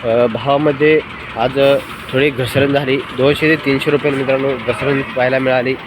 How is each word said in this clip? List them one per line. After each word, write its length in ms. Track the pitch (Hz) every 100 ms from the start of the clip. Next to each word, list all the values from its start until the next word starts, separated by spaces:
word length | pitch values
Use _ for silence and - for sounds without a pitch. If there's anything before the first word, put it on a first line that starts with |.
अ, 220 | 120 117 120
भावामध्ये 720 | 110 127 143 151 135 151 156 - - - 110
आज, 220 | 123 135
अ, 180 | 139 139 - - -
थोडी 180 | 131 147
घसरण 420 | 127 123 139 139
झाली, 240 | 139 139 135
दोनशे 520 | - - 135 143 156
ते 80 | 160
तीनशे 340 | 139 135 156
रुपये 220 | 147 147
मित्रांनो 360 | 135 131 135 135 127 113
घसरण 340 | 120 135 139
पाहायला 360 | 131 131 127 131
मिळाली. 360 | 131 127 123 131